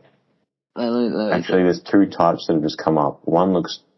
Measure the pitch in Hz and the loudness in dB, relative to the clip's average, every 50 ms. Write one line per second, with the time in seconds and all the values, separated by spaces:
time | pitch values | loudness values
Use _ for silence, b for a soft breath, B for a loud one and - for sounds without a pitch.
0 | _ _ _ _ _ _ _ _ _ _ _ _ _ _ - - 120 117 117 120 | _ _ _ _ _ _ _ _ _ _ _ _ _ _ -10 -8 -6 -4 -2 -2
1 | 120 113 85 92 107 107 92 87 85 - 95 92 90 90 82 85 - - - 101 | -2 -2 -2 -2 -2 -2 -2 -2 -2 0 0 2 2 2 0 -2 -2 0 2 2
2 | 98 - - - 85 85 82 80 - - 85 80 76 78 78 - - 80 80 78 | 2 2 2 2 2 2 2 0 -2 -2 -2 0 -2 -2 -4 -4 -2 0 0 2
3 | 73 69 69 - _ - 80 85 90 95 95 87 - - - - _ _ _ | 0 0 -4 -6 _ -2 0 2 2 2 0 0 -2 -4 -8 -14 _ _ _